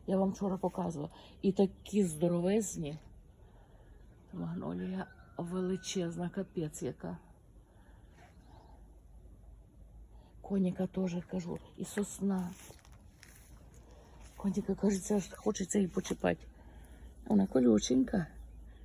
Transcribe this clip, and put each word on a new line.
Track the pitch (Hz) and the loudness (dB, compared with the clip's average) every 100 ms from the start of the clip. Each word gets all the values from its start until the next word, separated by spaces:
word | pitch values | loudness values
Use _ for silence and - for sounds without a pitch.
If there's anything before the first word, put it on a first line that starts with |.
| - | -2
Я | 190 | 2
вам | 190 | 2
вчора | - 196 185 | 0 -2 -2
показувала. | 180 185 175 156 156 - - - | -2 -2 -4 -4 -8 -12 -20 0
І | 196 | 2
такі | 190 196 - - 202 | 4 4 2 0 2
здоровезні. | 180 151 170 175 180 220 208 - 147 156 - - - - - - - - - - - - - | 2 2 2 4 4 2 0 -4 -6 -6 -14 -20 -20 -20 -20 -20 -20 -20 -20 -20 -20 -20 -14
Магнолія | 175 170 175 165 180 185 190 - - - - | -8 -6 -4 -6 -6 -4 -6 -8 -12 -16 -10
величезна, | 170 185 180 185 - 190 170 170 175 | -6 -2 -2 -2 -4 -2 -2 -2 -4
капець | 196 185 180 151 - | -4 -6 -4 -4 -4
яка. | 135 - 170 175 - - - - - - - - - - - - - - - - - - - - - - - - - - - - - - - - | -6 -6 -8 -10 -14 -20 -20 -20 -20 -20 -20 -20 -20 -20 -20 -20 -20 -20 -20 -20 -20 -20 -20 -20 -20 -20 -20 -20 -20 -20 -20 -20 -20 -20 -20 -16
Коніка | - 196 180 185 185 | -2 2 2 0 -2
теж, | 190 185 175 - | 0 -2 -2 -4
кажу, | 185 165 160 - - | -6 -6 -8 -10 -10
і | |
сосна. | 185 208 202 - 196 185 175 - - - - - - - - - - - - - - - - - - - | -6 -4 -4 -2 0 0 -2 -8 -18 -20 -20 -20 -20 -20 -20 -20 -20 -20 -20 -20 -20 -20 -20 -20 -20 -6
Коніка, | 196 196 190 | -4 -2 -2
кажеться, | 190 202 190 - 208 | 2 2 2 2 0
аж | - | 0
хочеться | - 214 208 185 208 | -4 -4 -2 0 2
її | 180 | 2
почіпати. | 185 - 180 180 170 - - - - - - - - - | 0 -2 0 2 0 -6 -20 -20 -20 -20 -20 -20 -16 2
Вона | 208 190 | 4 6
колюченька. | 262 247 208 - 262 247 196 156 - - - - - | 6 8 6 6 4 4 0 -2 -8 -16 -18 -20 -20